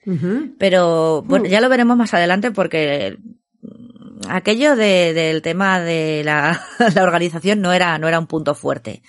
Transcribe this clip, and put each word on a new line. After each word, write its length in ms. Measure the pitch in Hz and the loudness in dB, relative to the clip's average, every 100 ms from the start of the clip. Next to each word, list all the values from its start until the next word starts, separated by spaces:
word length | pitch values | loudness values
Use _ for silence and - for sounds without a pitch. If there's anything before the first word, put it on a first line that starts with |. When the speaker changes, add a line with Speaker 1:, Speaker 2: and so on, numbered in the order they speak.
| 202 | -6
Speaker 1:
Ujú. 480 | 170 175 240 302 - | -4 -2 -4 -6 -2
Speaker 2:
pero, 680 | 196 185 175 165 160 156 | 2 2 2 2 0 0
bueno, 240 | 220 277 190 | 0 0 2
Speaker 1:
Mm. 20 | |
Speaker 2:
ya 120 | 202 | 2
lo 80 | 254 | 4
veremos 280 | 247 240 247 | 4 4 2
más 180 | 220 | 2
adelante 380 | 180 175 185 240 | 2 2 0 -2
porque 640 | 196 175 160 147 143 98 - - - _ _ - - 240 - - - 98 | -2 -2 0 -2 -2 -4 -10 -20 -20 _ _ -20 -20 -20 -20 -20 -14 -8
aquello 480 | 180 208 226 294 254 | -4 -2 2 2 4
de, 380 | 214 185 170 | 4 4 2
del 280 | 160 160 160 | 0 0 -2
tema 380 | 165 175 196 185 | -2 -2 0 0
de 420 | 170 165 156 151 | 0 -2 -2 -2
la, 380 | 151 151 147 170 - - | 0 0 0 -2 -6 0
<laughs> 160 | 226 | 2
la 80 | 185 | 4
organización 580 | 180 170 175 160 185 208 | 2 2 -2 -4 -2 0
no 120 | 180 | 2
era, 260 | 180 175 156 | 2 0 0
no 80 | 160 | 0
era 120 | 165 | -2
un 60 | 165 | -2
punto 260 | 160 143 | -4 -4
fuerte 480 | 147 143 135 110 101 | -4 -4 -6 -8 -16